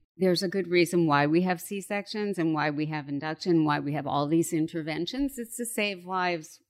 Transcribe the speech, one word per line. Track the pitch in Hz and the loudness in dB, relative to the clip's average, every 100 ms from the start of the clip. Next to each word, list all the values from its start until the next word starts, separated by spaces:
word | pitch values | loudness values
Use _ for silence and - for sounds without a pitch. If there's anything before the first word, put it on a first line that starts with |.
| _ - | _ 0
there's | 185 175 | 2 2
a | 185 | 0
good | 196 175 | -2 2
reason | 175 170 175 165 | 2 4 4 4
why | 143 147 | 4 4
we | 165 | 4
have | 185 175 | 2 0
C-sections | - 202 - 202 196 214 208 175 | -4 -10 -6 -6 -6 -4 -2 0
and | 165 | 0
why | 156 151 | 2 0
we | 147 156 | 0 -2
have | 156 143 | -4 -6
induction, | 143 156 156 180 165 | -6 -6 -4 2 4
why | 151 147 | 4 2
we | 143 | 0
have | 147 139 | -4 -2
all | 139 143 | 0 2
these | 165 165 | 2 2
interventions. | 165 160 165 156 151 175 254 277 240 | 0 -2 -4 -6 -4 -4 -2 -4 -4
It's | 226 - | -10 -8
to | |
save | 233 - 208 185 | -6 -2 -2 -4
lives | 180 185 180 170 156 - | -6 -2 0 -2 -6 -18